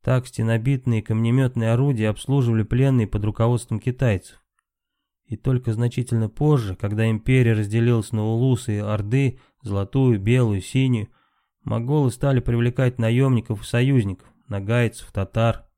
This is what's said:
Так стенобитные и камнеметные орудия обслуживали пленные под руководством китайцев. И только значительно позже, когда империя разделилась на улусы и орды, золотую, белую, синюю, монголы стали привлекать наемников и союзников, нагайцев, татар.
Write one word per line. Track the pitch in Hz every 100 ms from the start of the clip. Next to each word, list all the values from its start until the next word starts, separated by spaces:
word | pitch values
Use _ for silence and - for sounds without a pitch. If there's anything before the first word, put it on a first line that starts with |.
Так | - 127 127
стенобитные | - 113 113 120 135 127 113
и |
камнеметные | - 110 117 127 127 123 113
орудия | 117 143 120 110
обслуживали | 104 - 139 120 110
пленные | 104 120 135 127 107
под | 107
руководством | 107 - 117 120 - 110
китайцев. | 127 127 123 95 - - _ _ _ _ _ _ _ _ _
И | 107
только | 131 127 120
значительно | 110 120 127 120 113 110
позже, | - 151 147 104
когда | 90 104 104 113
империя | 107 - 131 117
разделилась | 107 104 110 117 117 104
на | 110
улусы | 110 113 131 117 - 104
и |
орды, | 104 107 101 127 135 - _ _
золотую, | 101 98 98 135 131 110
белую, | 101 127 117 98
синюю, | - 131 131 117 120 _ _ _ _ _
монголы | 107 110 120 151 135
стали | - 139 131
привлекать | - 117 120 120 127 127
наемников | 113 120 135 120 - 101
и |
союзников, | - 117 131 135 101 92 - _ -
нагайцев, | 101 98 120 117 - -
татар. | - 98 113 117 - -